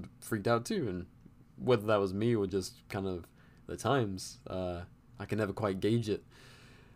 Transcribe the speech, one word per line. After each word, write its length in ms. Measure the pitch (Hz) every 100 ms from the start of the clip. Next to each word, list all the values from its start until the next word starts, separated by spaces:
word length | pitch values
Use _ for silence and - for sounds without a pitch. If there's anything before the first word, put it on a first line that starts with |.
| - -
freaked 260 | - 110 104
out 160 | 117
too, 240 | 117 214 120
and 180 | 90 90 - - - - -
whether 280 | 127 120 104
that 120 | 104
was 140 | 98
me 200 | 98 117
or 120 | 113 98
just 420 | 95 90 - -
kind 180 | 104 95
of 200 | 90 92 - - - -
the 100 | 87
times, 640 | 110 139 107 95 - - -
uh, 360 | 92 90 87 87 - - -
I 60 | 101
can 100 | 104
never 160 | 104
quite 280 | 98 107 95
gauge 280 | 101 117 107
it, 160 | 98 - - - - - - -